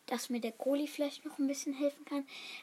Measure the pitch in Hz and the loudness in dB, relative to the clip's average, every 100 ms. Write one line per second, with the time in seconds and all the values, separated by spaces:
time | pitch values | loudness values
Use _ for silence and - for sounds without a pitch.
0 | - 240 - 240 226 - 262 285 294 - | -4 -2 0 -2 -2 0 2 4 2 0
1 | 285 - 302 - 269 277 302 269 285 285 | 0 -2 -8 2 2 2 -2 2 2 0
2 | 294 285 277 - - - | -2 -4 -2 -8 -12 -12